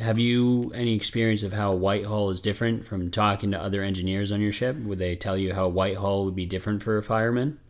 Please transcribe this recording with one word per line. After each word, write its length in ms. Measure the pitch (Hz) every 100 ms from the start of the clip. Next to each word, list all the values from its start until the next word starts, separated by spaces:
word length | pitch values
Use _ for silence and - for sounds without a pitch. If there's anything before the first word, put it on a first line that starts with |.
Have 180 | 113 113
you 540 | 120 120 123 123 120
any 220 | 123 120 110
experience 480 | - 117 113 107
of 80 | 98
how 180 | 104 101
a 40 | 95
white 300 | 95 104 101
hull 240 | 104 101
is 100 | 90
different 440 | 107 98 117 113
from 260 | - 98 87
talking 420 | 110 104 95 104
to 80 | 98
other 220 | 98 98
engineers 480 | 98 92 92 95 101
on 80 | 104
your 120 | 104
ship? 240 | 101 123 147
Would 200 | 107 95
they 160 | 90
tell 220 | 87 - 95
you 180 | 95
how 120 | 95 92
a 20 |
white 300 | 90 95 95
hull 260 | 98 98
would 120 | 98 92
be 100 | 90
different 360 | 92 107 104
for 160 | 113 107
a 60 |
fireman? 560 | 104 113 113 123 135 151